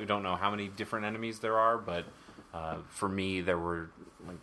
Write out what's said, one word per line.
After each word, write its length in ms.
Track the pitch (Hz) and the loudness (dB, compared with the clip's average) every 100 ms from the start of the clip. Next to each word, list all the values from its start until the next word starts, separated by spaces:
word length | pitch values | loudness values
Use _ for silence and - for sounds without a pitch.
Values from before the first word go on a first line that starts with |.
don't 180 | 104 104 | 2 2
know 140 | 95 90 | 2 2
how 140 | 101 | 2
many 160 | 104 101 | 0 -4
different 380 | 101 107 113 107 | -6 -4 -2 -2
enemies 340 | 110 113 110 | -2 -4 -2
there 180 | 113 110 | 2 6
are, 180 | 113 117 | 6 4
but, 280 | 95 87 85 - - - - | 0 -2 -4 -12 -18 -20 -12
uh, 220 | 82 80 80 78 | -6 -4 -6 -8
for 200 | - 101 | -2 0
me 320 | 98 95 92 | 2 2 2
there 180 | 87 87 | 2 2
were, 320 | 85 85 82 - - - 82 | 2 -2 -4 -12 -20 -16 -14
like, 100 | 87 | -14